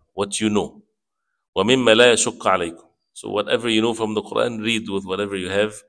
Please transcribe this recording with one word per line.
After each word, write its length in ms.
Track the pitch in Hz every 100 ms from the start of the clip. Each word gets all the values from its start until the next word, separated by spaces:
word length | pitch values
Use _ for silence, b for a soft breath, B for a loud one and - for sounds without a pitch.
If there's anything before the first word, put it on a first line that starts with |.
| _
what 260 | - 101 -
you 80 | 107
know. 340 | 104 82 - _ _ _ _ _ _ _ -
ومما 380 | 101 131 120
لا 180 | 110 123
يشق 340 | 113 - - 107
عليكم. 420 | 92 85 - - _ _
So 160 | - 104
whatever 400 | 101 104 120 117
you 140 | 110
know 120 | 113
from 200 | 113 110
the 80 | 107
Quran, 400 | 101 110 120 117
read 260 | 107 113 101
with 160 | 98
whatever 320 | 95 95 101 98
you 120 | 90
have 260 | 98 107 104